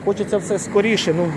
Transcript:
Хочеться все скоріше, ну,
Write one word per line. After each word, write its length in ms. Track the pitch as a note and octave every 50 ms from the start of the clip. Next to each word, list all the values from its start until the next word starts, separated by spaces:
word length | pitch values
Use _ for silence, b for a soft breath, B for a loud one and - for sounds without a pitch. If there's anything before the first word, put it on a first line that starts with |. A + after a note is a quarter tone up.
| -
Хочеться 320 | - G3 G#3 G3+ G3+ G#3+ G3+
все 220 | E3+ - G#3 F3+
скоріше, 540 | - - G3 G3+ G3+ A3+ A3 F3+ - E3+ D#3 E3+
ну, 100 | F3 E3 D3+